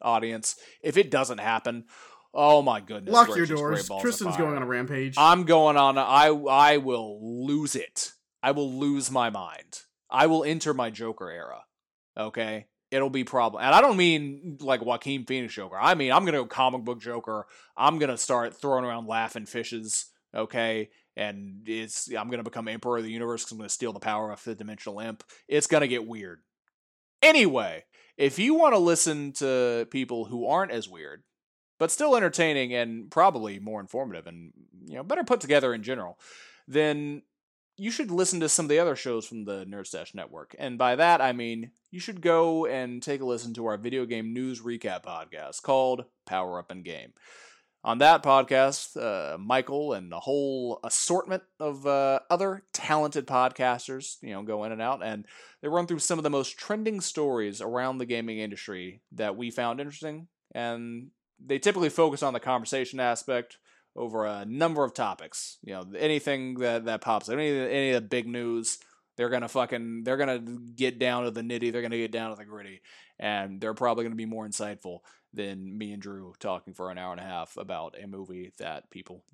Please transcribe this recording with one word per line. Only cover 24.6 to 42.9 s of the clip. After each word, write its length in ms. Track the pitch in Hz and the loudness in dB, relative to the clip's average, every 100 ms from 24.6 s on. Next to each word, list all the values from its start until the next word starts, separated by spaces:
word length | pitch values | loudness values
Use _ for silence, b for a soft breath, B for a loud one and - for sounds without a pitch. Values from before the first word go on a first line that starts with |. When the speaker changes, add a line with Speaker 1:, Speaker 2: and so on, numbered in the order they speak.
| 107 104 - 101 | -12 -14 -12 -10
Speaker 1:
imp. 240 | 113 110 - b - | -10 -12 -18 b -2
It's 180 | 147 - | 0 4
gonna 220 | 156 139 | 2 2
get 180 | 123 110 | 0 -6
weird. 380 | 110 92 85 _ _ _ _ _ _ _ _ | -12 -14 -18 _ _ _ _ _ _ _ _
Anyway, 640 | 302 311 196 127 98 80 - b b - | 4 6 6 2 -2 -6 -16 b b 0
if 200 | 139 147 | 0 2
you 140 | 233 | 2
wanna 240 | 320 311 220 | 6 6 6
listen 540 | 170 160 165 151 143 | 6 4 2 0 -6
to 540 | 135 135 127 123 117 117 | -4 0 2 2 0 -2
people 340 | 131 123 120 107 | -4 -4 -4 -6
who 200 | 123 117 | -4 0
aren't 260 | 165 190 | 0 0
as 160 | 117 95 | -4 -8
weird, 360 | 87 73 71 _ _ _ _ _ - | -12 -16 -16 _ _ _ _ _ -2
but 120 | 165 | -2
still 240 | - 294 247 | 2 4 4
entertaining 580 | 180 160 160 143 127 | 4 2 2 2 0
and 360 | 123 117 113 101 | -2 -2 -6 -2
probably 480 | 160 190 143 107 98 | 4 4 4 -4 -8
more 200 | 104 110 | -10 -10
informative 460 | 98 120 135 87 82 | -8 -8 -8 -10 -14
and, 260 | 85 85 - _ 92 - | -16 -20 -20 _ -20 -16
you 100 | 131 | -10
know, 80 | |
better 200 | 170 320 | -4 -4
put 180 | 254 247 | 0 0
together 320 | 147 147 127 | 4 4 4
in 100 | 117 | 0
general, 360 | 107 131 87 - B B B B - | -6 -6 -8 -14 B B B B -2
then 560 | 139 151 147 147 147 - _ _ _ _ - | 2 2 0 -4 -10 -14 _ _ _ _ -12
you 140 | 208 | -6
should 180 | 233 240 | -6 -2
listen 280 | 175 180 175 | 0 0 0
to 80 | 156 | 0
some 180 | 175 156 | 0 2
of 40 | |
the 100 | 147 | 2
other 160 | 170 135 | 2 0
shows 300 | 127 117 - | -4 -6 -6
from 180 | 117 | -10
the 220 | 101 98 95 | -8 -8 -10
Nerd 220 | 101 92 | -12 -10
Stash 260 | 87 85 | -12 -12
Network. 420 | 98 82 80 71 - | -14 -14 -16 -18 -12
And 200 | 135 123 | -8 0
by 180 | 127 127 | 2 6
that, 240 | 170 170 | 6 6
I 120 | 131 | 4
mean 380 | 123 117 113 117 _ _ | 0 -4 -6 -10 _ _
you 80 | 180 | -14
should 220 | 202 185 | -12 -2
go 440 | 170 165 165 160 156 | 4 4 4 2 0
and 360 | 131 123 | -2 -6